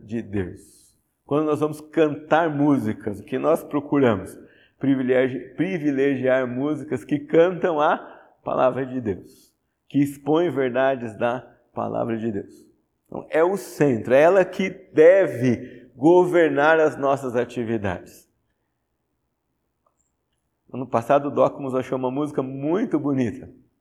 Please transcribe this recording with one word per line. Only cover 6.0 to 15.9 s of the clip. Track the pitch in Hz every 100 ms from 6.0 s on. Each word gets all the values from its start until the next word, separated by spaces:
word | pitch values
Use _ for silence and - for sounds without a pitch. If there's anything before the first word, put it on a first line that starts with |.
| 139 131 127 131 123
músicas | 123 143 147 151 131
que | - 147
cantam | - 160 175 170 185 151
a | 156 226 - - _ _
palavra | 135 - 131 127
de | 131 127
Deus, | 110 87 - _ _ _ _ _ _
que | 139
expõem | 143 143 143 156 175
verdades | 131 131 123 135 135 117 104
da | 117 127 - _ _
palavra | 113 110 113 120 113
de | 113
Deus. | 98 - - _ _ _ _ -
Então, | - -
é | 151
o | 175 196
centro, | - - 147 113 110
é | 135
ela | 160 190
que | 185 - 190 - -
deve | 156 160 196 170 120 127 113 - - -